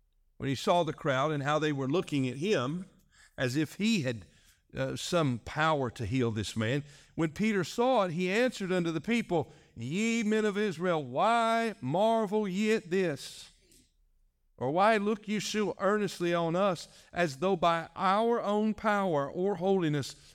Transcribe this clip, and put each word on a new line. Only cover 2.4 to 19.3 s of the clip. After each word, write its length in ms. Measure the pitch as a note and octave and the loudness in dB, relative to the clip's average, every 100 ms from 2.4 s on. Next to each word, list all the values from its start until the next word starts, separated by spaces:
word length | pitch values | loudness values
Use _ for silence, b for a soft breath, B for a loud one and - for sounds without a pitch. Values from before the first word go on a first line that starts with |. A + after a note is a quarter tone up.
| F#3+ F3 B2+ F3 F#3+ _ _ b b - | 0 0 0 -4 -10 _ _ b b -6
as 200 | C3 C#3 | -2 0
if 200 | D3+ - | -2 -2
he 280 | G#3+ A3 | 0 2
had, 220 | C3 A2+ F2+ b b b _ A2+ | 0 -4 -10 b b b _ -6
uh, 180 | C3+ C3 | -6 -4
some 440 | - F3 D3 A#2+ - | -2 2 2 0 -4
power 440 | D3+ D#3+ D3 B2 | -2 0 2 -2
to 160 | - G2+ | -4 -2
heal 240 | C3 A#2 | 0 0
this 260 | A2 G2 A2+ | 0 -4 -2
man, 280 | A2 C#3+ D3 B B - | -2 -2 -4 B B -4
when 140 | D#3+ | -4
Peter 340 | - G#3+ G3+ | 0 0 0
saw 400 | E3+ - B3 B3 | -2 0 2 2
it, 80 | F#3 | 2
he 180 | F3 F3+ | 0 0
answered 420 | G#3 B3+ - F#3 | 2 0 -2 -2
unto 200 | F#3 E3+ | 0 0
the 100 | D#3+ | -2
people, 500 | G3+ A#3 G#3 F3 B2+ B B - | 0 -2 0 -2 -2 B B -10
"Ye 460 | A#2+ F3+ A3+ A#3 | -6 -2 0 0
men 240 | G#3+ A3 G#3+ | 2 2 2
of 140 | G3 | 0
Israel, 440 | G#3+ D3+ F3+ D#3+ | -2 -2 0 0
why 680 | B2+ C3 G#3 A#3 A3+ A3+ A3+ - | -2 0 2 2 2 0 -2 -4
marvel 680 | B2+ F3 A3 A3+ G#3 G#3+ G#3 | -4 2 2 2 2 0 0
ye 260 | F#3 G#3+ | 0 2
at 180 | A3 D#3+ | 2 0
this? 580 | F#3 F3 C#3 - - - - _ - _ _ _ _ _ _ _ - | 0 0 -2 -8 -16 -20 -20 _ -20 _ _ _ _ _ _ _ -6
Or 100 | B2 | -2
why 280 | E3 G#3 A3 | 4 4 4
look 300 | G3+ A3 - | 2 -2 -4
you 120 | G#3 | -4
so 340 | - G#3 G3 - | -2 -2 -2 0
earnestly 560 | F#3+ G#3+ G3 - F3 E3+ | 0 2 0 -2 0 0
on 200 | E3 E3+ | 0 2
us, 320 | G3+ E3 - B B | 2 0 -6 B B
as 260 | - F3 C3+ | -2 -2 0
though 180 | F#3 F3+ | 0 2
by 320 | E3+ E3 D#3+ - | 2 2 -2 -2
our 480 | F#3 G3+ A#3 A#3 | 2 2 2 0
own 320 | F#3 G#3+ A3 G#3 | 0 0 0 0
power 520 | A3 G3+ G3 D3 | 0 2 2 0
or 280 | C#3 | 0